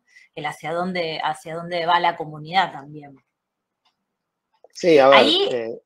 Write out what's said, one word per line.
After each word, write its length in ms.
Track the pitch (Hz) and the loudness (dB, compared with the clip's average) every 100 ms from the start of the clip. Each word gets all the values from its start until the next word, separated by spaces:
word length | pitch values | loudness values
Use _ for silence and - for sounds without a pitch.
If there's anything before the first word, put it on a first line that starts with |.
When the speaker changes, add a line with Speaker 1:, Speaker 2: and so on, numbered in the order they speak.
| _ _ _ 160 | _ _ _ -12
Speaker 1:
El 100 | 147 | -12
hacia 280 | - 156 | -10 -8
dónde, 460 | 170 185 180 160 156 | -6 -6 -6 -6 -6
hacia 320 | 151 151 165 165 | -8 -8 -10 -12
dónde 300 | 170 175 165 | -8 -6 0
va 140 | 175 | 0
la 160 | 175 170 | 0 -4
comunidad 560 | 156 151 151 190 175 | -10 -14 -6 -2 -2
también. 440 | 143 143 151 143 135 _ _ _ _ _ _ _ _ _ _ _ _ _ _ _ | -6 -18 -20 -20 _ _ _ _ _ _ _ _ _ _ _ _ _ _ _ _
Speaker 2:
Sí, 240 | - 180 151 | -2 4 6
a 80 | 131 | 8
ver, 80 | - | 6
Speaker 1:
Ahí 300 | 247 359 403 | 6 2 -2
Speaker 2:
eh, 280 | 123 113 - | -4 -8 -12